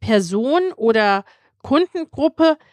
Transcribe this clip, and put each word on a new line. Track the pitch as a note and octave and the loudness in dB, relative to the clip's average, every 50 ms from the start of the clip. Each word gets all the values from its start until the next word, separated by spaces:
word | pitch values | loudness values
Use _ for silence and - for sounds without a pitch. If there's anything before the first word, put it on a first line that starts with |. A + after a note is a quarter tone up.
Person | - A3 A3+ G3+ F#3+ E3+ F#3+ G#3 A3+ C4+ D4+ F4+ F#4 F#4 - | -4 0 0 0 0 0 -2 -2 -2 0 0 0 -2 -2 -4
oder | - A3 A3+ A3+ A3 G#3+ G3+ G3 G3 G3+ _ _ _ _ _ _ _ - | -2 0 0 2 2 2 2 0 -2 -4 _ _ _ _ _ _ _ -6
Kundengruppe | - C4 D#4 F4+ - - F4+ - - - - C#4+ D#4+ - - D#4+ D#4+ D#4 D#4 _ _ | -2 0 0 0 -2 -4 -8 -10 -10 -4 -2 -2 -2 0 2 2 2 0 0 _ _